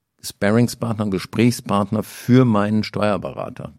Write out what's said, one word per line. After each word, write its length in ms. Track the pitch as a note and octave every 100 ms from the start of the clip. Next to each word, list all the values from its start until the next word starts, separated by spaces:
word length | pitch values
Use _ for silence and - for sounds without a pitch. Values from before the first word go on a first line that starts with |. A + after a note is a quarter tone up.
| _ _
Sparringspartner 840 | - - G2+ A2+ A#2 - A#2 A2 G#2
und 60 |
Gesprächspartner 920 | F#2 - - A#2+ A#2 - G2+ G2+ G#2+
für 440 | - - - B2 B2+
meinen 380 | G#2 G#2 G#2+
Steuerberater, 920 | G#2 G2 G#2 F#2+ C#2 G#2 - - -